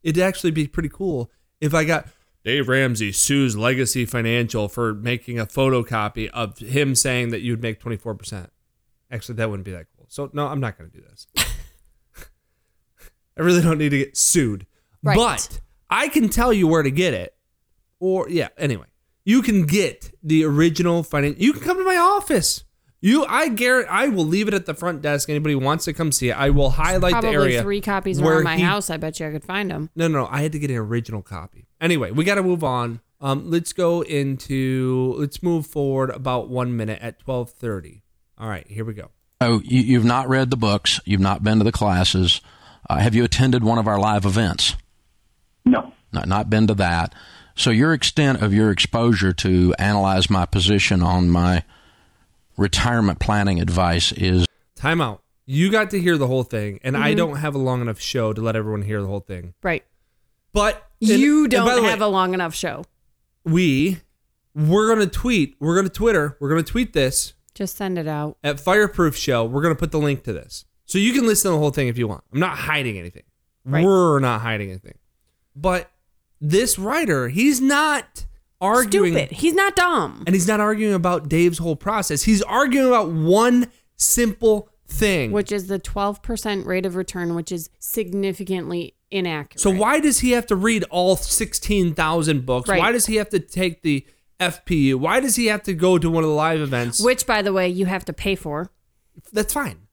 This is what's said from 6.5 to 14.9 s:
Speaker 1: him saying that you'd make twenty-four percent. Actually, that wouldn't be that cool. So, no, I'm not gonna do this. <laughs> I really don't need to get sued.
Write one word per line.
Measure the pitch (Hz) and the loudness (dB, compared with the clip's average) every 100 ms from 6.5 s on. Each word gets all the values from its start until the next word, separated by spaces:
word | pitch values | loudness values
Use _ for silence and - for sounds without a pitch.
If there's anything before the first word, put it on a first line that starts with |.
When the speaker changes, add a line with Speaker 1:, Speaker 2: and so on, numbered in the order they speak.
| - | -10
Speaker 1:
him | 110 135 139 127 | -6 -2 0 0
saying | 139 123 120 | -2 -2 -4
that | 117 | -6
you'd | 120 117 | -6 -4
make | 117 107 | -6 -8
twenty-four | - 110 117 104 | -10 -10 -10 -12
percent. | - 101 87 _ _ _ _ _ _ | -12 -14 -16 _ _ _ _ _ _
Actually, | 120 - 117 | -14 -12 -6
that | 113 | -6
wouldn't | 101 | -6
be | 95 | -10
that | 90 80 _ | -14 -16 _
cool. | _ | _
So, | - 143 | -12 -10
no, | 143 147 | -6 -6
I'm | 143 | -4
not | 123 - | -6 -8
gonna | 80 | -20
do | - | -20
this. | _ _ - - | _ _ -12 -6
<laughs> | - - - _ _ _ _ - - _ _ _ _ _ _ _ - _ _ - | -6 -6 -12 _ _ _ _ -20 -20 _ _ _ _ _ _ _ -20 _ _ -2
I | |
really | 165 175 | 2 4
don't | 165 156 | 4 2
need | 151 | 2
to | 139 | 0
get | 135 - | -2 -2
sued. | - 180 123 101 - _ _ | 0 2 0 -4 -12 _ _